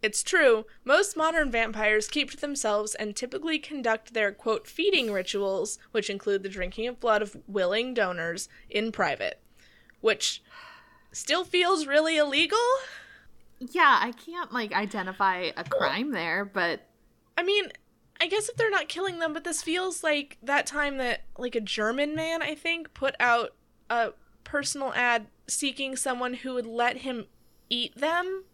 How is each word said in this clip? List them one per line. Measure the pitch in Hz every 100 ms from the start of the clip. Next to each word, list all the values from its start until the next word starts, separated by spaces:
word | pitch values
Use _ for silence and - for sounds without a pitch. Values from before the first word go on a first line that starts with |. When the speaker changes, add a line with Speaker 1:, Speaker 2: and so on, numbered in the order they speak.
Speaker 1:
It's | 214 202
true. | - 370 285 220 220 -
Most | - 302 392 -
modern | 311 330 285
vampires | 233 226 214 214 214 208
keep | 294 285
to | -
themselves | 294 285 220 208 214
and | - 214 202
typically | 247 - 311 311
conduct | - 302 233 220 -
their, | 233 202
quote, | 202 - 220 -
feeding | - 381 370 233
rituals, | 202 185 208 196 190 156 - -
which | 226 208
include | 202 - 196
the | 196
drinking | 190 180 202 233
of | 247
blood | 240 214
of | 208 - -
willing | 196 180 208 247
donors, | 240 190 175 165 170 - - -
in | 208 220
private. | 214 175 139 95 - _ _ - _ _ _
Which | 220 214 - - _ - - - - _ _
still | - - 330 359
feels | 359 359 381 294
really | 285 311 320
illegal? | 294 277 330 440 480 539 523 - - - - - - -
Speaker 2:
Yeah, | 254 359 311 240
I | 233
can't, | 233 - 349 339
like, | 247 214
identify | 196 208 214 185 185 196 185 180 -
a |
crime | 170 539 156 151 277
there, | 220 165 175
but | 202 196 170 156 - _ _ _ _ -
Speaker 1:
I |
mean, | 349 403 370 - _ _ _ -
I | 330
guess | 392 415
if | 480
they're | 453
not | 403 302
killing | 320 381 339
them, | 330
but | 311 320
this | 302
feels | - 339 370 339
like | 330 294 277 -
that | 233 285 -
time | 294 285 277
that, | 247 214 - -
like, | 247 233
a |
German | 208 - 214 254 294
man, | 311 320 330
I | 285 294
think, | 330 339 311
put | - 277 -
out | 247 233 226 _ _ _ _
a | 240 226 - - -
personal | - 294 277 285 269
ad | - 247 233 214 _ -
seeking | - 285 247 269 262
someone | 277 247 247
who | 247 262 254
would | 226
let | 226 240 247
him | 262 240 208 _ _ _ _
eat | 240 240 -
them. | 294 339 359 381 381